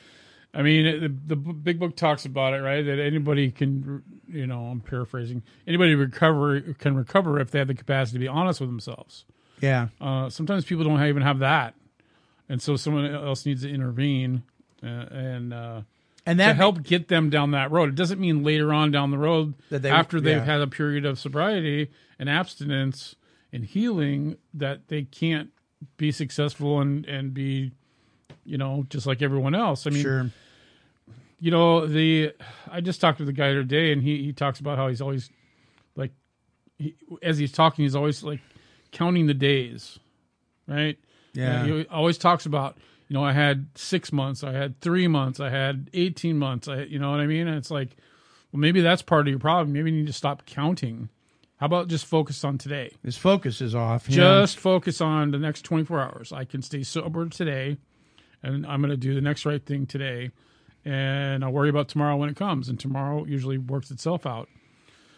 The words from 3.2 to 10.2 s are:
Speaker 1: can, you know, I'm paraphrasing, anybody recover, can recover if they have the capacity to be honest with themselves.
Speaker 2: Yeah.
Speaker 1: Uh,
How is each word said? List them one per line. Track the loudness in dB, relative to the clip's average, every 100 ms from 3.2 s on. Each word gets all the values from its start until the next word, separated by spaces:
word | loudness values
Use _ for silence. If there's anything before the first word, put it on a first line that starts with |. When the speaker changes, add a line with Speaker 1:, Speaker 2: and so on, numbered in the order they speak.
| 2 2 2
Speaker 1:
can, | 0 0 0 -4 -10 -12 -20 -12
you | -8 -6
know, | -6 -8
I'm | -10
paraphrasing, | -6 -6 -6 -6 -6 -8 -10 _ -2
anybody | 4 6 6
recover, | 2 4 4 6 2 0 -2 -4
can | 0 0
recover | 2 2 2 0
if | 0
they | -2
have | -2
the |
capacity | -4 -2 0 0 -2
to |
be | -2
honest | 0 0 0
with | -4
themselves. | -6 -10 -14 -18 -20 -20 _ _ -2
Speaker 2:
Yeah. | 2 2 0 -4
Speaker 1:
Uh, | -4 -2